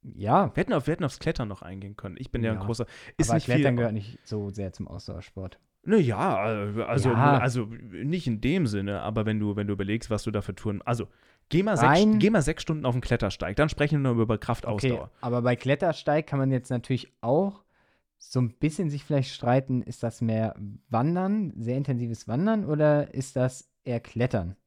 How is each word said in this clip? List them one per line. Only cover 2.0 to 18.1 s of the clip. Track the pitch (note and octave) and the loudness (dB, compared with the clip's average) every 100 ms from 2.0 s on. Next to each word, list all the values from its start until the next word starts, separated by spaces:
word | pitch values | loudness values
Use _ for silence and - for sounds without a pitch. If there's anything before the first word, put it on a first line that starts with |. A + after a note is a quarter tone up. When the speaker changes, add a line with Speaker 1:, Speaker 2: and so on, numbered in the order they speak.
| G2 - | -12 -12
Speaker 2:
Ich | C3 | -6
bin | A#2 | -2
ja | G#2+ | -2
ein | G#2+ | -2
Speaker 1:
Ja. | G2+ | -4
Speaker 2:
großer, | A2+ A#2+ - - - | -4 -6 -10 -20 -2
ist | A#2 | 2
Speaker 1:
Aber | A#2 | 2
Speaker 2:
nicht | - | 2
viel | B2 | 2
Speaker 1:
Klettern | C3+ A#2+ | 2 2
gehört | A#2 | 0
nicht | A2 G#2 B2 | -2 -8 -16
so | - G#2+ G2+ | -8 -6 -6
sehr | F#2+ G2 | -6 -8
zum | - G2 | -8 -12
Ausdauersport. | F#2+ - F2 - - F#2+ - _ _ | -12 -12 -12 -12 -12 -14 -14 _ _
Speaker 2:
Na | D#3 G#3+ | 2 4
ja, | C3+ G2+ F3+ A2 A2 A2 G2+ | 4 2 0 0 0 -2 -4
äh, | G#2 | -4
also, | A2 A#2 C3 | -2 0 2
Speaker 1:
Ja. | A2+ C#3+ C#3 | 4 4 4
Speaker 2:
also | B2+ A#2+ G#2+ | 2 -2 -6
nicht | A#2 A2+ F2+ C3 F3 C#3+ | -10 -14 -8 -4 -2 -2
in | G#2+ | 0
dem | B2 F#3 C3 | 0 2 2
Sinne, | G2+ G2 G2+ | 0 -2 -4
aber | F#2 A2 G#2+ | -2 -2 0
wenn | G#2+ | 0
du, | G#2 G2+ | 0 -2
wenn | G#2 | -2
du | |
überlegst, | G2 G2 A2+ - | -2 -2 -2 -2
was | G#2 | -4
du | - | -2
da | G#2 | -4
für | G2 F#2 | -4 -6
Touren, | G#2+ G2+ | -4 -4
also | - A#2 - _ _ _ _ | -2 -4 -4 _ _ _ _
geh | D#3+ | 2
mal | G3+ F3 | 2 4
sechs, | B2 | 6
Speaker 1:
Rein | D#3 G#3+ G#3+ | 8 6 6
Speaker 2:
geh | G#3 | 6
mal | A3 | 4
sechs | C#3+ - | 2 -2
Stunden | - D#3 B2+ | -4 -2 0
auf | |
den | B2 | 0
Klettersteig, | - A#2+ G#2 - E2 G#2 | 0 0 0 -2 -4 2
dann | D3+ | 0
sprechen | - D3 D3+ | 2 2 2
wir | C3+ | 2
nur | A#2 | 2
über | A2+ A2 | 2 0
Kraftausdauer. | - A#2+ - G#2 C3 A2+ | 0 -4 -2 0 0 -2
Speaker 1:
Okay, | - _ | -6 _
aber | B2 A#2+ | -2 0
bei | A#2+ B2 | 2 0
Klettersteig | B2+ C#3 F3+ D3+ - D3+ D#3 | 2 2 2 0 0 0 0
kann | C#3 | 0
man | C3+ | 2
jetzt | C3 - | 0 0
natürlich | B2 - B2+ - _ | -6 -2 -4 -4 _
auch | - C#3+ G3 G3 _ _ _ _ _ | 0 2 2 -4 _ _ _ _ _